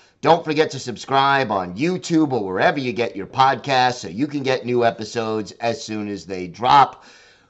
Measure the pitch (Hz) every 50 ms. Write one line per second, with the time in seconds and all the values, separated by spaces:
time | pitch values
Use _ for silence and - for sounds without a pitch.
0 | _ _ _ _ - 147 165 165 165 160 151 151 156 151 - 131 - 123 110 -
1 | - - 135 135 135 139 139 139 135 104 107 95 90 90 90 104 143 175 185 170
2 | - - 170 156 156 143 131 117 101 92 92 101 131 180 160 143 131 123 107 117
3 | 117 - - 98 95 - - 135 131 135 135 113 - 139 135 127 127 123 120 -
4 | - 90 80 107 143 139 143 147 131 131 131 120 - 120 123 120 117 117 - -
5 | 110 107 - 120 113 110 110 107 104 90 - - 117 117 110 107 - 107 110 107
6 | 104 104 101 92 80 87 95 92 90 90 85 92 113 127 139 143 131 - - -
7 | - - - - - _ _ _ _